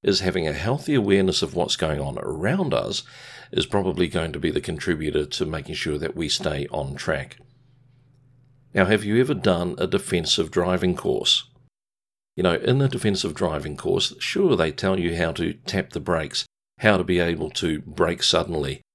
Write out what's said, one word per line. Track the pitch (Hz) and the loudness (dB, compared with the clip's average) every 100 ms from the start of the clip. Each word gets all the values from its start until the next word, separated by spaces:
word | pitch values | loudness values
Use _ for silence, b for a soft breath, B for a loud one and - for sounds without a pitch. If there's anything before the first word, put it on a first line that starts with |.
is | - 80 | 2 2
having | 92 90 80 | 2 0 -2
a | |
healthy | 73 95 139 - | -2 -2 -2 2
awareness | 143 101 98 95 - | 2 4 4 4 2
of | 82 87 | -2 -2
what's | 78 - | -2 0
going | 80 78 | 0 0
on | 69 64 | -4 -6
around | - 78 95 185 165 | -6 -2 0 0 2
us | 58 - - - B B B B | 0 -2 -6 -8 B B B B
is | - - | -2 0
probably | 101 95 90 87 | 0 0 0 0
going | - 82 | 0 -2
to | 76 | -2
be | 82 | 0
the | - | -2
contributor | - 78 - 80 78 73 73 | -4 -4 -2 -2 0 0 -2
to | - 85 | -4 -4
making | 78 71 80 | -4 -6 -6
sure | 85 73 | -4 -2
that | 78 76 | -4 -4
we | 80 | -2
stay | - - 73 71 | -2 -2 -2 -4
on | - 69 | -4 -6
track. | 69 - 73 67 - - _ _ _ _ _ _ _ _ _ _ _ _ | -6 -2 -2 -4 -14 -20 _ _ _ _ _ _ _ _ _ _ _ _
Now, | 95 92 | 2 4
have | 107 | 4
you | 101 110 | 4 2
ever | 127 | 2
done | 120 101 87 87 - | 2 2 2 0 -2
a | - | 0
defensive | 98 - 90 80 - 80 | 0 0 -2 0 0 0
driving | - 87 90 90 85 | 2 2 2 2 0
course? | 80 67 - - - _ _ _ _ _ _ _ _ - | 0 0 2 0 -2 _ _ _ _ _ _ _ _ 0
You | |
know, | 90 85 | 2 2
in | - 131 | 2 2
a | 139 | 2
defensive | 135 107 98 - | 0 0 0 -4
driving | 76 92 76 76 71 | -2 -2 -2 -6 -6
course, | - 87 76 - | -2 0 0 -4
sure, | - - 190 107 | -4 2 2 4
they | 80 | 2
tell | 73 98 95 | 0 0 0
you | 85 82 | 0 0
how | 82 | -2
to | 82 85 | 0 -4
tap | - - 98 - | -4 -4 -4 -2
the | - | -6
brakes, | - 82 76 - - _ _ _ | -2 -2 0 -6 -8 _ _ _
how | 110 98 | 4 4
to | |
be | 87 87 | 4 2
able | 85 82 78 | 2 0 -4
to | - 82 78 | -4 -2 -4
brake | 78 80 82 85 | -6 0 0 2
suddenly. | - 85 80 82 69 65 _ | 2 2 0 -2 -4 -6 _